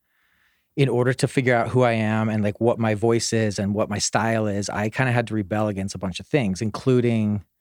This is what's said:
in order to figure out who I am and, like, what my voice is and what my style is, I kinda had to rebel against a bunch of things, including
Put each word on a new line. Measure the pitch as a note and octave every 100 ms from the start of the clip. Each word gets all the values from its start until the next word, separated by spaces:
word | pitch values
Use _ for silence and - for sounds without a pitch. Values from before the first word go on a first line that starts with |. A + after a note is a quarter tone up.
| _ _ _ _ _ _ _ -
in | C3+
order | A#2 B2
to | C3 B2
figure | - B2+
out | A#2+ G#2+
who | B2+
I | B2
am | A2+ G#2+ A2 A2
and, | G#2+
like, | G#2 -
what | A2+ A2+
my | A2+
voice | G#2+ A#2 A#2 -
is | A2+ G#2+ G2
and | G2+
what | G#2 G2
my | G#2
style | - A2 A2+ A2+ G#2+
is, | G2+ G2+
I | - G#2+
kinda | - C3
had | A#2+ A#2
to |
rebel | A2 F#2+ G#2+ G#2+
against | F#2+ F#2+
a | F#2+
bunch | F#2 F2+
of | F#2+
things, | D3+ G#2+ F#2
including | A2 - C3+ B2 A#2+ A2+ G#2+ G#2 - _